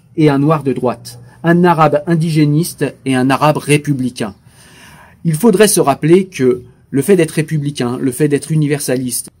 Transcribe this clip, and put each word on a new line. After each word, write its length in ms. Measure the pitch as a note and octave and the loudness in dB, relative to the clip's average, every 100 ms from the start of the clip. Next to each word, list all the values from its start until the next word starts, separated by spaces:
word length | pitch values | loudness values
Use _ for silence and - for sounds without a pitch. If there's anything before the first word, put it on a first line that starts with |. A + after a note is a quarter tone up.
| _ - | _ 0
et 140 | D3+ | 2
un 100 | C#3 | 2
noir 240 | D3 D#3 | 0 0
de 100 | C3+ | -2
droite, 460 | B2 A#2+ A2+ - - - - | -2 -4 -6 -12 -20 -20 -4
un 220 | E3 F3 F3 | 0 2 4
arabe 360 | D#3+ D#3 D3 D#3 | 4 2 2 0
indigéniste 840 | E3+ E3+ D#3 D3 D3 F3 - C3+ - C3+ | -2 0 2 2 0 -2 -4 -6 -6 -2
et 100 | C3 | 0
un 140 | C3 | 0
arabe 280 | B2+ D3 C3+ | 2 2 0
républicain. » 760 | C3+ D3 D3 C3+ B2+ - A2 - _ _ - - - - - _ E3 | 0 0 0 -4 -4 -6 -10 -10 _ _ -20 -20 -20 -20 -20 _ -4
Il 80 | |
faudrait 340 | D#3 A#3 G3 G#3 | 0 2 4 2
se 140 | F3+ | 2
rappeler 440 | C#3 C3+ D3+ F3+ F#3+ | 0 0 2 2 2
que 380 | - B2+ B2+ - _ _ | -2 0 0 -6 _ _
le 120 | C3+ | -2
fait 160 | D#3+ F#3 | 2 2
d'être 140 | D#3 | 2
républicain, 680 | - D3+ D#3 C#3+ C#3 B2 C3 | -4 -4 -4 -4 -6 -6 -4
le 120 | C3+ | -4
fait 180 | B2 D3+ | -2 0
d'être 220 | C#3 D#3 | -2 -2
universaliste, 800 | D#3 C#3+ C#3+ - B2+ B2 - - _ | -2 0 -2 -4 -4 -4 -8 -12 _